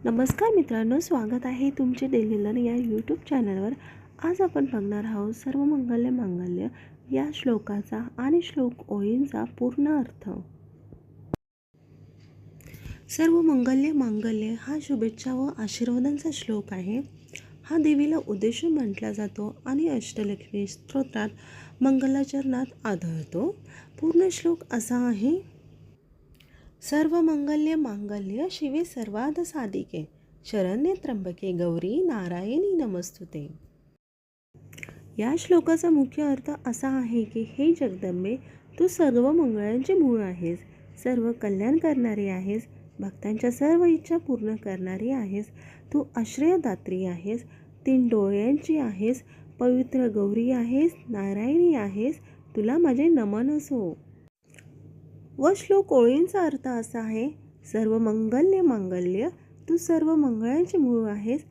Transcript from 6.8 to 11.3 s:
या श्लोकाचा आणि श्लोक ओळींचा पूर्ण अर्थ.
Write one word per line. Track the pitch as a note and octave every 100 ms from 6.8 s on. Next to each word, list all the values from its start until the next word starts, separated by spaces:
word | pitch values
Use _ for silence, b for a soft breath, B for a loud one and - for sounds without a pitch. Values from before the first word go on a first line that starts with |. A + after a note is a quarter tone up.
| B B -
या | C4 D4
श्लोकाचा | D4+ C4 A3 A3 G#3 G3+ A3 A#3+ -
आणि | C4 E4+
श्लोक | E4+ - B3 A#3+ -
ओळींचा | G3+ G3+ A#3+ C#4 A3
पूर्ण | A#3 - B3 B3+ C#4+
अर्थ. | D4+ B3 - G3+ F#3 F3+ - - - - - - - -